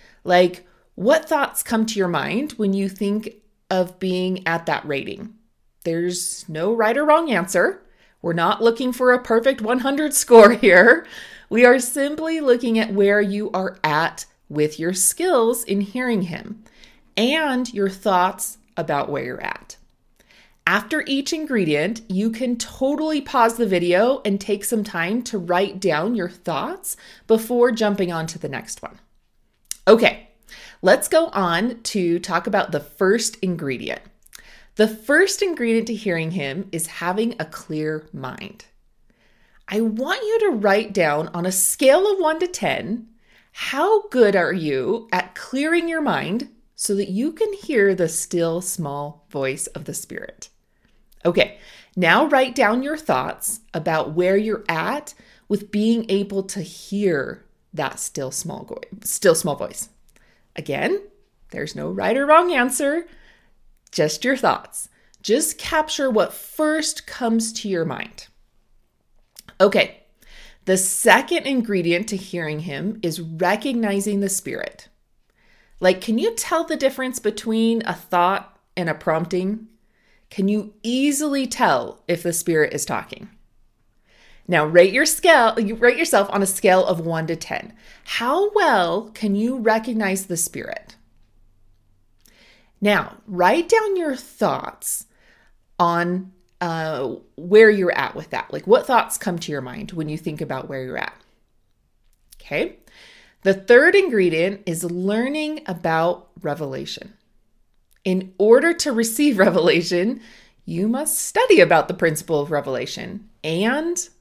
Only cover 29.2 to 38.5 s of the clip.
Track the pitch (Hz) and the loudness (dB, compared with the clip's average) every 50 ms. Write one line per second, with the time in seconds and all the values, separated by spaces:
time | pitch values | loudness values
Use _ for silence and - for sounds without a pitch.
29.2 | _ _ _ _ _ _ _ _ _ - - - - 190 220 226 233 - - - | _ _ _ _ _ _ _ _ _ -14 -12 0 6 6 6 6 6 2 0 -4
30.2 | - _ _ _ _ - - - - - - - - 185 240 262 - - 339 320 | -14 _ _ _ _ -20 -20 -20 -20 -20 -8 0 4 4 4 4 4 2 2 2
31.2 | 330 320 - 202 185 170 165 175 214 247 233 - - - - 202 175 170 170 175 | 2 2 -2 -2 -2 0 0 0 -2 -2 -4 -6 -10 -6 -4 -2 0 0 -2 -2
32.2 | - - 165 175 175 226 202 196 - - 165 143 - - - - 196 190 214 240 | -2 -4 -4 -4 -2 0 -2 -2 -2 -2 -4 -6 -6 -8 -4 0 2 2 2 2
33.2 | 226 - - - 190 185 175 160 160 139 127 - - - - - - - _ _ | 0 -4 -6 -6 -4 -4 -4 -4 -6 -6 -6 -6 -8 -8 -10 -10 -12 -18 _ _
34.2 | _ _ - - - - - - - _ _ - 220 220 220 - - - 285 330 | _ _ -20 -20 -20 -20 -20 -20 -20 _ _ 2 2 2 0 -4 -2 2 4 4
35.2 | 392 381 - - 403 370 - - 240 226 226 226 226 233 226 196 - 202 170 165 | 4 2 0 -2 -2 -2 -2 -2 0 0 0 0 0 -2 -6 -6 -4 -2 -2 -2
36.2 | 160 160 175 180 139 139 135 185 190 - - 160 - - - - 170 180 185 214 | -2 -4 -4 -4 -6 -6 -6 -8 -10 -8 -8 -8 -8 -8 -8 -6 -4 -4 -2 -2
37.2 | 233 233 - - - - - - - - 156 151 156 156 156 156 156 - - 139 | -2 -2 -4 -6 -10 -10 -12 -16 -12 -8 -6 -4 -4 -4 -6 -6 -10 -14 -14 -12
38.2 | 131 127 - - - - | -12 -12 -12 -12 -14 -16